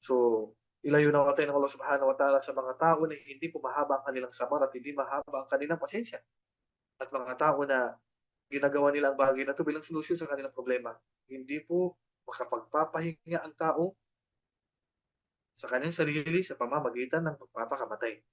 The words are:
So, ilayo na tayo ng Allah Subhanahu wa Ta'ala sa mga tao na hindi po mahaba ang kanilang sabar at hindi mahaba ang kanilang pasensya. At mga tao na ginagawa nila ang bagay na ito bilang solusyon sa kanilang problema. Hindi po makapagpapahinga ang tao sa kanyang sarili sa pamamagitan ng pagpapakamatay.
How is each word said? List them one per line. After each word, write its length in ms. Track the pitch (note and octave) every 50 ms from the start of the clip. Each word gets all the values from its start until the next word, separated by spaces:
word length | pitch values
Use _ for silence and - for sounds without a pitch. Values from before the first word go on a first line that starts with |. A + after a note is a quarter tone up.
| _
So, 480 | - C3 B2+ A#2+ A#2+ A2+ A2 A2 G#2+ - _ _ _ _ _ _
ilayo 240 | D3 C#3+ D3 D3+ D3
na 160 | D3 C#3+ C#3+ C#3 C#3
tayo 160 | C#3+ D3+ C#3+
ng 80 | C#3+
Allah 180 | C#3+ C#3 C#3 - -
Subhanahu 320 | - D3 C#3+ C#3 C3+ C3 C3+
wa 40 | C3+
Ta'ala 240 | C#3 C#3 C#3 C#3 C3+
sa 80 | - C3+
mga 240 | C3+ C3 B2+ C3
tao 320 | - D#3+ E3 E3 D3+ D#3+ D#3+
na 80 | D#3
hindi 320 | C#3+ - - C#3 C#3 D3 E3
po 80 | D#3+ D#3 D3+
mahaba 340 | C3 B2 D3 D3 C#3+ C#3 C3+
ang 60 | C3
kanilang 320 | C#3 C3 C3 B2+ B2 -
sabar 320 | - B2+ B2 C#3+ D3 C3+ C3+
at 40 | -
hindi 160 | B2+ A#2+ C#3 D3
mahaba 500 | C#3+ C3+ C3 C#3 C#3 C#3+ - C#3+ C3+ C3+
ang 60 | -
kanilang 320 | - C3+ C#3+ D3 E3 E3
pasensya. 400 | - C#3 - G#3 A#3+ - - - _ _ _ _ _ _ _ _ _ _ _ _ _ _ _ _
At 80 | C3 B2+
mga 320 | - C3+ B2 B2 B2+ B2+
tao 240 | D3+ D#3 D3 C#3 C#3+
na 320 | C#3 C3+ C3 B2 A#2+ - - _ _ _ _ _ _ _ _ _ _ C#3
ginagawa 400 | C#3 C#3 C#3+ C#3+ D3 C#3+ C#3+ C#3+
nila 180 | D3 C#3+ C#3
ang 80 | C#3 C3+
bagay 300 | C#3 C3+ C3+ C3 C#3 C3+
na 80 | C#3
ito 80 | - E3+
bilang 160 | D3 D3+ D#3
solusyon 400 | D3+ - E3+ D#3 D3+ - F3+ E3+
sa 80 | E3 C#3+
kanilang 240 | C#3+ C#3 C3+ C3+ -
problema. 400 | - B2+ B2+ B2+ B2 A#2+ A#2+ A2+ - _ _ _ _ _
Hindi 340 | _ C3+ C3+ C3 C3 C#3+ D3+ D3+
po 320 | _ E3+ F3 F3+ F3+ F3+ _ _ _ _ _ _ -
makapagpapahinga 1120 | C3+ - B2 - - A#2 A2+ - - D3+ D#3+ D#3 - D#3+ E3 E3+ D#3+ _ _ - E3+ D#3+ -
ang 140 | D#3+ D3+
tao 400 | _ E3+ D#3+ D3+ D3 E3 F#3 - _ _ _ _ _ _ _ _ _ _ _ _ _ _ _ _ _ _ _ _ _ _ _ _ _ _ _ _ _ _ _ _
sa 160 | _ - B2 B2
kanyang 240 | B2+ C#3 E3 E3+
sarili 480 | E3 D#3+ D3+ D3 D3+ C#3+ D#3+ E3 F3+ F#3
sa 100 | - C3+
pamamagitan 680 | - - B2 C3+ D3+ C#3+ B2 A#2 B2 B2 B2+ - D#3+ E3+
ng 160 | D#3 D#3 -
pagpapakamatay. 800 | - - _ A#2 A2+ A2+ C#3+ C3 A#2+ A2 G#2+ G#2 - A2+ A2+ - _ _